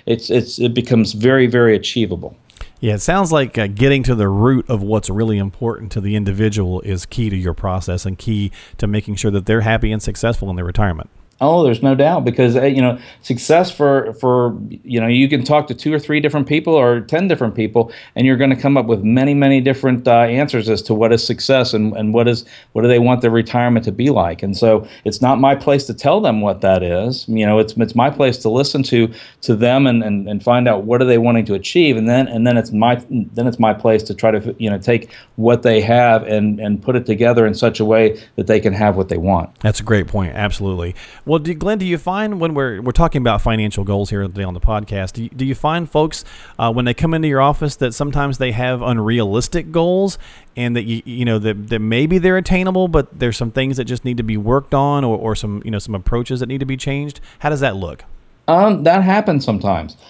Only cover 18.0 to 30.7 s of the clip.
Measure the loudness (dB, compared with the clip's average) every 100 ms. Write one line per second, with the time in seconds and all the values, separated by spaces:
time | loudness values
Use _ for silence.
18 | -12 0 2 4 2 2 2 2 2 0
19 | 2 2 2 2 4 4 2 0 0 0
20 | 4 4 4 2 -2 -2 -2 -2 0 2
21 | 4 2 0 -6 0 2 2 0 -2 -2
22 | 0 2 2 0 -6 -20 _ 0 4 4
23 | 4 2 2 2 0 0 2 0 -2 -2
24 | 0 2 0 -2 -6 0 4 4 0 -8
25 | -8 -2 0 4 2 2 0 0 -2 -4
26 | 0 2 2 0 -2 0 2 2 2 -2
27 | -2 -6 -4 -2 2 2 2 0 -2 2
28 | 0 2 0 0 -2 0 0 -2 0 2
29 | 2 -2 -20 _ -2 2 4 4 4 2
30 | 0 -4 -4 -4 2 2 2